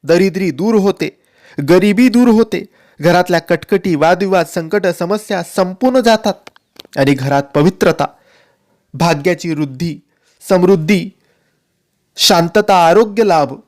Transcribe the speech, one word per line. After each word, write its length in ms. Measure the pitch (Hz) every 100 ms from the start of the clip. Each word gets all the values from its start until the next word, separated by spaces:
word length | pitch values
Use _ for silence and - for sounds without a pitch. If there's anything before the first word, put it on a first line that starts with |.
दरिद्री 460 | 143 175 196 180 185
दूर 240 | 135 208
होते, 340 | 220 196 185 156 _ _ _ _ -
गरिबी 500 | 143 180 208 202 254
दूर 200 | 233 247
होते, 360 | 214 220 185 - _ _ _
घरातल्या 400 | 156 180 180 170
कटकटी, 540 | - 170 - 196 196
वादविवाद, 520 | 151 160 180 196 185 160
संकट, 400 | 180 160 208 185 170
समस्या 440 | 175 208 - 190 170
संपून 540 | - 185 185 254 254
जातात 500 | 233 220 214 190 - _ _ _ _ 147
आणि 180 | 135
घरात 280 | 135 135 139 139
पवित्रता, 520 | 147 160 185 180 160 143 _ _ _ _ _ _ _ _
भाग्याची 580 | 127 165 151 160 175 170
वृद्धी, 420 | 151 147 131 170 - _ _ _ _
समृद्धी, 680 | - 185 180 190 156 196 196 _ _ _ _ _ _ _ _ _ _ -
शांतता, 680 | - 180 170 160 156 185 165
आरोग्य 380 | 196 220 202
लाभ 300 | 214 165 135 135